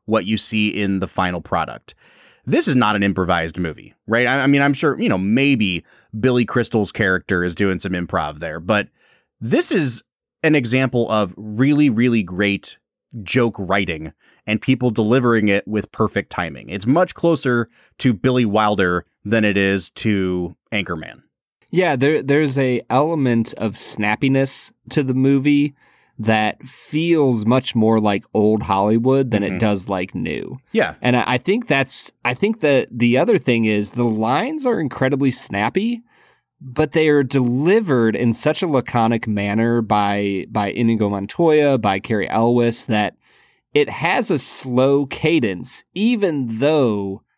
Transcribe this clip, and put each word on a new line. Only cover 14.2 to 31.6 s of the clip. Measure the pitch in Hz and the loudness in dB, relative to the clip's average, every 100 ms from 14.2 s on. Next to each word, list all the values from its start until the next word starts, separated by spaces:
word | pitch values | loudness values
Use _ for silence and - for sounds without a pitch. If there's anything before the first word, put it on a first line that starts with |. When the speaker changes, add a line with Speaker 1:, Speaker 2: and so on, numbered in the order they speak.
| _ _ - | _ _ -4
Speaker 1:
and | 107 | -4
people | - 127 123 | 0 0 2
delivering | 110 107 127 123 113 104 | 0 2 2 4 2 2
it | 101 - | 0 0
with | 107 - | -4 -4
perfect | - 107 - - | -2 -2 -2 -6
timing. | - 87 67 53 | -6 -6 -8 -12
It's | 95 110 | -8 0
much | 147 - | 2 0
closer | - 170 156 131 120 113 _ _ - | 0 0 0 0 0 -2 _ _ -2
to | 131 | 0
Billy | 104 131 127 | 0 0 2
Wilder | 113 104 107 104 92 90 - _ | 2 2 2 2 2 0 -4 _
than | 104 113 | -2 0
it | 107 98 | 2 2
is | 98 98 92 | 2 0 -4
to | - 113 101 92 90 87 - - | -6 -2 0 0 -2 -4 -10 -8
Anchorman. | 107 90 82 80 - _ _ _ _ - | -6 -4 -8 -10 -18 _ _ _ _ -6
Speaker 2:
Yeah, | 165 180 135 | -2 0 2
there, | 139 156 | 2 2
there's | 135 143 151 131 | 2 2 2 0
a | 131 123 - | 0 0 0
element | 123 156 165 131 117 113 | 0 0 0 2 2 0
of | - 110 | -4 -6
snappiness | - - - 104 107 135 135 135 - - _ - | -6 -10 -4 -2 0 0 2 0 -4 -14 _ -6
to | - | -4
the | 135 | -2
movie | 131 135 139 139 143 143 - _ _ _ - | 0 2 2 2 2 0 -6 _ _ _ -8
that | 110 110 107 - - | 0 2 0 -4 -14
feels | - - 151 170 165 139 117 104 | -18 -6 -2 2 2 2 2 2
much | 127 - | 0 0
more | 117 110 113 | 0 2 2
like | 107 101 - | 2 -2 -2
old | 110 107 107 | 0 2 2
Hollywood | 87 98 104 113 123 135 131 | 0 0 2 2 2 2 2
than | 110 | 0
Speaker 1:
Mm-hmm. | 101 | -2
Speaker 2:
it | 92 | -2
does | 110 101 95 | 0 -2 -2
like | 95 92 | -6 -4
new. | 95 87 67 50 131 _ | -6 -6 -6 -8 -14 _
Speaker 1:
Yeah. | 220 110 78 | -2 -2 -2
Speaker 2:
And | 123 123 | 0 0
I, | - | 0
I | 127 | -2
think | - 214 | 0 -2